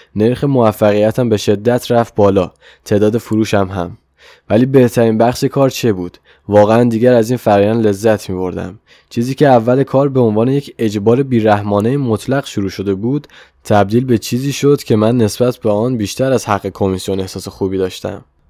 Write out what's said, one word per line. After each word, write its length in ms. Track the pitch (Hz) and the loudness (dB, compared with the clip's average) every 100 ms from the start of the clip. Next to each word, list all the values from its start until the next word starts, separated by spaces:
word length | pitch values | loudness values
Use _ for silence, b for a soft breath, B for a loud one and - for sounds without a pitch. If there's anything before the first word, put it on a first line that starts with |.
| b 101 | b -2
نرخ 280 | 113 123 | 0 0
موفقیتم 840 | 143 135 110 - 107 104 107 110 123 | 0 2 2 2 2 2 0 0 0
به 80 | 107 | 0
شدت 540 | - 104 110 120 - | 0 0 0 -2 0
رفت 240 | 120 113 - | 0 0 2
بالا، 360 | 101 98 87 - b b - | 2 2 -2 -6 b b -4
تعداد 320 | 104 107 113 | 0 2 0
فروشم 520 | - 110 110 104 95 | -2 -2 0 0 -2
هم. 260 | 95 87 107 _ b b b - | -4 -8 -12 _ b b b -2
ولی 160 | 104 131 | 0 2
بهترین 520 | 135 120 120 113 110 | 4 2 2 0 2
بخش 260 | 117 123 | 0 0
کار 260 | 135 143 135 | -4 0 0
چه 240 | - 123 | 0 -2
بود؟ 240 | 92 87 - b b - | -2 -6 -14 b b 2
واقعاً 360 | 104 104 113 | 4 6 4
دیگر 300 | 123 113 123 | 2 2 4
از 160 | 123 110 | 4 2
این 80 | 123 | -2
فرآیند 500 | 120 101 101 117 110 | 2 2 2 2 0
لذت 420 | 98 113 104 - | 0 0 0 -4
می‌بردم. 500 | 92 92 90 90 98 b b b | -6 -6 -8 -12 -14 b b b
چیزی 260 | - 123 135 | -6 -4 0
که 120 | 143 | 4
اول 360 | 123 113 127 | 4 4 0
کار 260 | 131 131 143 | 0 0 0
به 100 | 131 | 2
عنوان 280 | 117 107 123 | 2 2 0
یک 280 | 143 - - | -2 -4 -4
اجبار 460 | 113 104 101 127 | -4 0 2 2
بی‌رحمانهٔ 720 | 139 120 107 104 104 101 110 143 | 2 0 2 2 0 0 0 -2
مطلق 480 | 127 107 - 135 - | -2 -4 -2 -4 -4
شروع 240 | - 98 | -6 -6
شده 240 | - 98 | -4 -4
بود، 340 | 95 113 147 - B B _ | -4 -2 -4 -6 B B _
تبدیل 420 | - 104 98 117 131 | 0 2 2 0 0
به 120 | 113 | -2
چیزی 340 | - 123 139 | -2 -4 -4
شد 300 | 131 143 143 | -2 0 0
که 120 | - 110 | 0 0
من 220 | 107 123 | 2 2
نسبت 400 | 107 - 123 - | 0 0 -2 -2
به 140 | 110 | -2
آن 260 | 104 120 123 | -2 -2 -2
بیشتر 340 | 98 - 131 | -4 -4 -2
از 140 | 120 - | -2 -2
حق 220 | 98 98 | -4 -4
کمیسیون 520 | - 98 92 - 95 | -4 -2 -2 -4 -6
احساس 280 | 95 98 95 | -6 -10 -14
خوبی 300 | - 98 95 | -6 -4 -2
داشتم. 480 | 92 - 98 98 - _ _ | -4 -6 -12 -12 -16 _ _